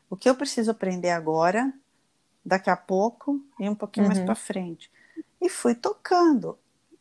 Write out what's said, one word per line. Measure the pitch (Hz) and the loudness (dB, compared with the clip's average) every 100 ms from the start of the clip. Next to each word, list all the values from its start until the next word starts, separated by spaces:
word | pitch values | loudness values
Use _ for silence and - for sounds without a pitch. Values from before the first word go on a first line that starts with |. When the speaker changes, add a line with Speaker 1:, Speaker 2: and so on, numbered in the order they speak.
| - | -14
Speaker 1:
O | 190 | -2
que | 247 | 0
eu | |
preciso | 262 277 - 226 | 0 0 -2 -2
aprender | 220 190 180 175 | -2 -2 -2 -2
agora, | 170 160 160 170 208 269 - _ _ _ _ _ _ | -2 0 2 4 2 0 -4 _ _ _ _ _ _
daqui | 180 190 190 | -2 0 2
a | 180 | -2
pouco | - 190 220 233 - 285 - - | 0 0 0 -2 -6 -6 -6 -8
e | 202 | -6
um | |
pouquinho | 208 208 208 202 | -4 -6 0 2
mais | 190 | 2
Speaker 2:
Uhum. | 185 | 0
Speaker 1:
pra | |
frente. | 220 - 202 180 165 - _ _ - - - | -4 -6 -8 -8 -10 -18 _ _ -18 -18 -4
E | 359 | -4
fui | - 240 | -2 -2
tocando. | 240 - 427 - 359 339 262 165 - _ _ _ _ | 0 -2 -6 0 4 6 4 0 -10 _ _ _ _